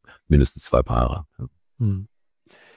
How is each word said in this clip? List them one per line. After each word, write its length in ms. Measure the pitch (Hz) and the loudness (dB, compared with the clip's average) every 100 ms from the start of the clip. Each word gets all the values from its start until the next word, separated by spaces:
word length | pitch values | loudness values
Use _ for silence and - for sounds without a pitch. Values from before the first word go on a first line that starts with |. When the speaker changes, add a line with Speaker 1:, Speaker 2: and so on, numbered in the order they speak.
| _ - - | _ -20 2
Speaker 1:
mindestens 360 | 73 64 - | 4 4 0
zwei 180 | - 64 | 0 0
Paare. 440 | - 57 60 - - - | 0 0 -2 -4 -10 -14
Ja. 80 | 64 - _ - | -16 -16 _ -4
Speaker 2:
Hm. 280 | 110 98 104 _ _ _ _ _ _ | -2 -2 -8 _ _ _ _ _ _